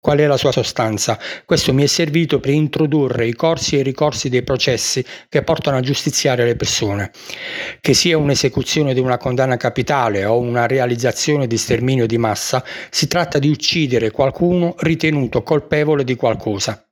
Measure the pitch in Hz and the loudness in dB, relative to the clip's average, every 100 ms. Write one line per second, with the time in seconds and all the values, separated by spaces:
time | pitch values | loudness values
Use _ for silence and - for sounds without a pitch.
0 | - 147 151 135 139 127 113 - 113 104 | 2 2 4 4 2 0 -2 -2 -2 -2
1 | - 110 - - _ 170 - 135 143 - | -2 -4 -6 -14 _ 0 2 2 2 2
2 | 165 156 165 135 127 147 151 - 156 151 | 0 0 0 0 2 2 2 0 0 2
3 | 135 123 117 117 165 165 - 143 135 131 | 0 0 -2 0 0 0 0 0 0 0
4 | 151 - 135 123 127 131 - 120 - - | -2 0 -2 0 0 -2 0 0 -2 -4
5 | 123 - - 151 - 160 - 135 127 139 | -6 -12 -2 -2 0 0 0 0 0 -2
6 | - - 143 123 120 117 - - 107 101 | -2 0 0 2 0 0 -2 -2 -2 -2
7 | 101 - - - - - - - - 131 | -6 -10 -16 -14 -10 -10 -10 -4 2 2
8 | 180 160 143 135 135 - 127 160 143 127 | 4 2 2 2 2 0 -2 0 2 2
9 | 127 123 135 123 131 123 123 - 120 143 | 2 0 0 0 0 2 0 -2 0 0
10 | 117 101 101 117 123 120 120 131 123 120 | 2 0 2 0 2 0 2 2 0 0
11 | 123 - - 147 127 113 - 117 123 131 | 0 -2 0 0 0 -2 0 0 0 0
12 | 113 117 113 104 - 123 - - - - | 2 2 0 -2 -2 -4 -4 -16 -8 -4
13 | 151 175 165 147 143 143 - 175 147 123 | 0 0 0 0 2 0 0 0 2 2
14 | 110 - 135 - 175 180 170 175 165 160 | 0 0 0 2 0 2 0 0 -2 0
15 | 156 151 123 117 - 151 - 151 151 147 | 0 0 0 -2 0 -2 0 0 2 0
16 | 127 120 123 107 113 101 - 110 _ | 0 0 0 0 -4 -4 -4 -8 _